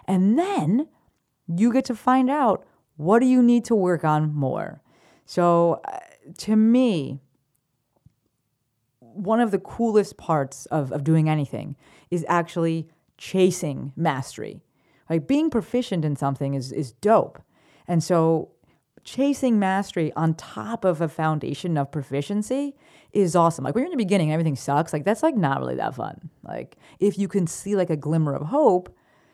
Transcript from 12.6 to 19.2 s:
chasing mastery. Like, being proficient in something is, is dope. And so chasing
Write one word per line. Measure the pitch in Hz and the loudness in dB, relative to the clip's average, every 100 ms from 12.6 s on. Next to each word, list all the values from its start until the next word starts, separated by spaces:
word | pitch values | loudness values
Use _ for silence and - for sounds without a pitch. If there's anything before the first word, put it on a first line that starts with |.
| 165 165 160 _ _ _ | -2 -2 -6 _ _ _
chasing | - 190 185 180 208 - 139 143 | -4 2 2 2 -4 -6 -8 -4
mastery. | 165 135 131 - 107 - - _ _ _ - | -2 -2 -6 -10 -12 -14 -20 _ _ _ -4
Like, | 165 147 | -4 0
being | 277 320 | 0 2
proficient | 240 180 247 247 180 151 | 0 -2 -4 -2 -2 -2
in | 143 | -2
something | 143 135 139 | -2 -2 -4
is, | 139 127 | -4 -6
is | - 131 | -6 -8
dope. | - 208 214 - - - _ _ _ - | -2 2 4 2 -6 -20 _ _ _ -2
And | 170 | -2
so | 160 175 160 160 - _ _ _ _ _ | 2 2 4 2 -2 _ _ _ _ _
chasing | - - | -10 -2